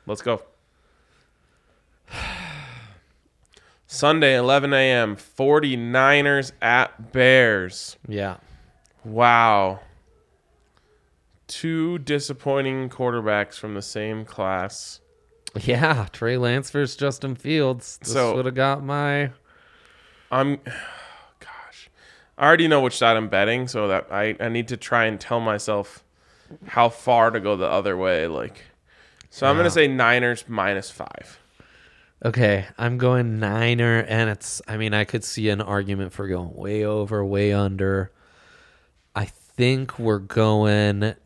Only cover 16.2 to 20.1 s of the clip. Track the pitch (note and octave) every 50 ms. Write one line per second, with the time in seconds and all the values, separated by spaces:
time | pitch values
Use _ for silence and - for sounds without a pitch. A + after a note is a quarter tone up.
16.2 | A2+ A#2 B2 B2 B2 A#2+ A#2+ C#3 C3 - - C#3+ C#3+ C3 - - C#3 C#3 C3 -
17.2 | - C3+ C3 - - C#3+ D#3 D#3 C#3+ C3 B2+ B2 - - - - - G#2+ A2+ C3+
18.2 | B2 A#2 G#2+ B2+ B2+ C3 B2 C3 C3+ C#3 C#3 C#3+ C#3 C3+ C#3+ C#3+ D3 C#3+ C#3+ C#3+
19.2 | C#3+ C3+ B2+ - _ _ _ _ _ _ _ _ _ _ _ _ _ _